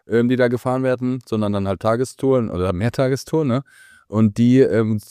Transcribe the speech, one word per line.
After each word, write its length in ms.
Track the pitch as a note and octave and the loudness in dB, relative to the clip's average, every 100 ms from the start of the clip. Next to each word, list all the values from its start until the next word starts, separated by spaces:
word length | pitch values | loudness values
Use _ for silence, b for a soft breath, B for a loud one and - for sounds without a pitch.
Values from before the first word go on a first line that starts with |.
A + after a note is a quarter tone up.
| - | -4
ähm, 220 | A#2 A#2+ | 0 2
die 80 | B2 | 2
da 120 | B2 | 0
gefahren 340 | B2 C3 C3 | 0 -4 -2
werden, 380 | C3 B2 B2+ B2+ | -2 -2 -4 -6
sondern 300 | - A2 G#2 | -4 -4 -2
dann 120 | G2+ G2 | -2 -4
halt 140 | F#2+ | -2
Tagestouren 680 | A2 A#2 C3 - C3+ C3 A2+ | -2 -2 -4 -4 0 0 0
oder 240 | F2+ F#2 | -2 -4
Mehrtagestouren, 720 | F2+ A#2 - C3 C3+ - D#3+ D3 | -2 -2 -2 -2 -4 -4 -2 0
ne? 140 | B2 b b b b _ | -2 b b b b _
Und 300 | G#2+ A2 G#2 | 0 2 4
die, 240 | A#2+ B2+ | 4 6
ähm, 400 | C3 A2 A2 G#2+ - | 4 2 0 -4 -6